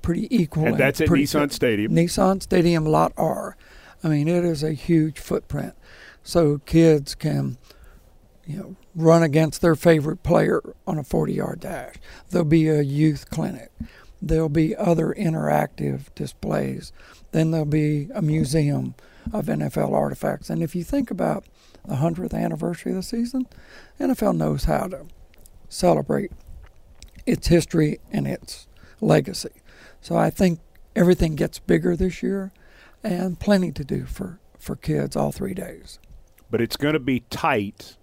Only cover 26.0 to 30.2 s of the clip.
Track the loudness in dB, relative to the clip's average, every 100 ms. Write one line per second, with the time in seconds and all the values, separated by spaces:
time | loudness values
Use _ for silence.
26 | 0 -2 -4 -10 -18 -20 -20 -20 -20 -20
27 | -20 -10 -2 -2 4 2 4 0 0 -2
28 | -6 -4 -4 -6 -10 -20 -20 -20 -20 -6
29 | 2 2 2 -8 -12 _ -20 -20 -20 -20
30 | -4 0